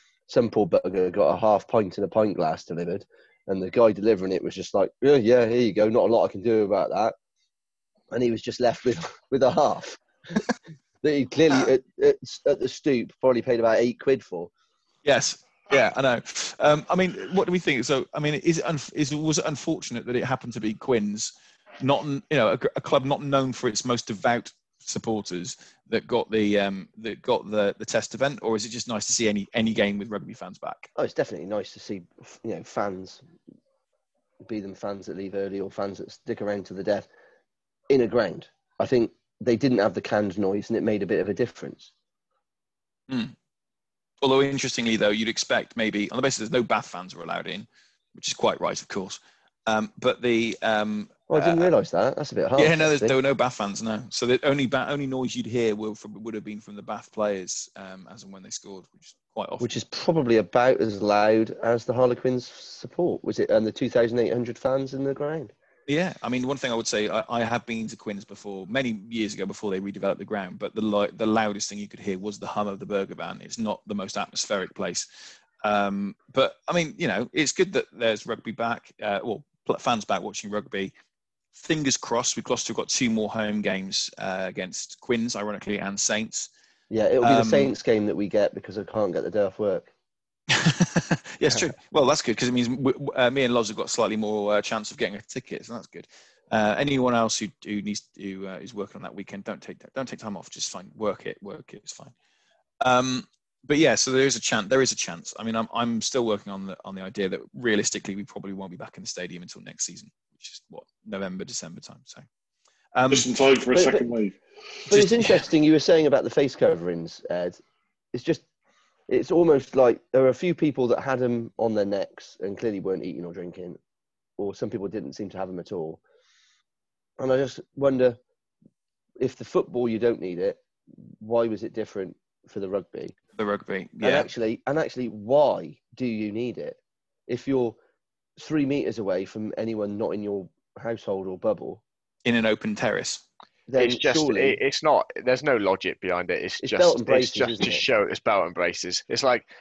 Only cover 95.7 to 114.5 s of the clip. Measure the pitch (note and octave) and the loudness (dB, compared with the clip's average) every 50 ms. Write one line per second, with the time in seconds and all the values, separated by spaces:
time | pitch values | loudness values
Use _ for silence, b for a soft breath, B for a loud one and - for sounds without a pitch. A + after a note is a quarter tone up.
95.7 | A#2 A#2+ - - - E2+ - _ b b b b b b b b - A2 G#2+ G#2+ | -14 -14 -14 -16 -18 -20 -20 _ b b b b b b b b 0 2 2 2
96.7 | G#2 - C#3+ C#3+ C#3 C3 B2+ B2+ B2 A#2 A2+ A2 - - A2 F#2+ - _ - - | 2 2 0 0 2 2 2 2 4 2 2 2 0 -2 -6 -6 -10 _ -10 -6
97.7 | G#2 G#2 G2+ G#2 G#2 G2+ - _ _ - G2+ G2 F#2+ F#2+ G2 F#2+ F#2 - - F#2+ | -6 -6 -4 -4 -6 -8 -10 _ _ -14 -12 -10 -10 -10 -10 -12 -12 -12 -14 -12
98.7 | - G2+ F#2+ F#2+ - G#2 F#2 E2+ - G2 F#2+ - - G2+ G2 - G2+ - - - | -10 -10 -10 -10 -10 -14 -14 -14 -12 -14 -14 -12 -14 -12 -10 -10 -12 -12 -12 -16
99.7 | F2+ - - - - C3+ C3+ B2+ - - - A2 G2+ F2 - - - - - - | -18 -18 -18 -14 -10 -10 -8 -8 -10 -12 -10 -10 -10 -10 -12 -14 -12 -10 -10 -10
100.7 | - F#2+ F#2 - - A2 A2 G#2 F#2 - - - - - - G2+ G2 - - - | -10 -12 -16 -16 -10 -6 -4 -4 -4 -4 -8 -12 -12 -12 -14 -16 -16 -16 -18 -20
101.7 | - - - - - - - - - _ _ _ _ _ _ _ _ _ _ _ | -20 -20 -18 -18 -18 -18 -20 -20 -20 _ _ _ _ _ _ _ _ _ _ _
102.7 | _ - - B2+ B2+ B2 B2+ C3 B2+ B2+ - _ _ _ _ _ _ _ _ B2 | _ -2 2 4 4 4 2 2 -2 -6 -8 _ _ _ _ _ _ _ _ 0
103.7 | D3 C#3+ D#3+ C3+ A2+ G#2 - C3+ B2+ C3 C3+ C#3 - A#2 - - B2+ A2 G2+ F#2 | 2 4 6 6 4 4 2 2 2 4 4 2 2 0 -2 -2 -2 -2 0 2
104.7 | B2+ C3+ C3 A#2+ - - - - F2 F2 - - - - G#2 A2+ A2+ A2+ A2+ - | 2 2 4 2 0 -2 -6 -8 -8 -12 -14 -14 -12 -8 -6 -4 -2 -2 -4 -4
105.7 | - A#2 A#2+ A#2+ A#2 A2+ - - - C3 A#2+ A2+ G#2 G2+ - G2+ G2 F#2+ G2 G2 | -2 -2 -2 0 -2 -2 -2 -2 0 0 0 0 0 -2 -4 -8 -12 -10 -10 -12
106.7 | F#2 - - G2+ G2 F#2+ F#2 F#2+ - - G2+ F#2 F#2+ - - - - - B2 A#2+ | -12 -12 -14 -14 -12 -12 -12 -10 -6 -4 -2 -2 -2 -6 -10 -12 -10 -4 0 2
107.7 | G#2+ G#2 - - - G#2 - - G2 G2+ G2+ - - G2 E2 G2 G2 F#2+ F#2+ F#2 | 2 2 2 0 -2 -6 -6 -8 -8 -8 -10 -12 -12 -14 -12 -10 -10 -10 -12 -12
108.7 | F2 G2 A2 G#2+ - - F#2+ A2+ - - F2+ F2+ F2+ F2 F2+ - - - - - | -14 -16 -16 -16 -16 -16 -14 -12 -10 -10 -10 -12 -12 -14 -16 -18 -20 -20 -20 -16
109.7 | - - - - F2 - - - _ _ _ _ _ _ - - - - _ _ | -10 -8 -8 -8 -10 -12 -20 -20 _ _ _ _ _ _ -20 -20 -20 -20 _ _
110.7 | - - - _ _ _ _ G#2+ G#2 G2 G2 F#2+ F#2 F#2+ F#2 - B2 - - D#2+ | -20 -20 -20 _ _ _ _ -10 -8 -8 -6 -6 -8 -10 -10 -10 -10 -10 -12 -12
111.7 | E2+ - - - - - _ - - - - _ _ _ _ _ _ _ _ _ | -14 -16 -18 -20 -20 -20 _ -20 -20 -20 -20 _ _ _ _ _ _ _ _ _
112.7 | _ _ _ _ - B2 B2+ C3 C3+ C3 - B2+ A#2+ - C3+ C3+ C3+ A#2+ - B2 | _ _ _ _ 0 2 2 4 4 2 0 0 2 4 6 6 6 6 4 4
113.7 | B2+ E3+ F3+ C3+ - - B2 A#2+ A#2+ A2+ G#2+ G2 - _ B B | 4 6 6 6 4 2 2 0 0 0 -2 -2 -4 _ B B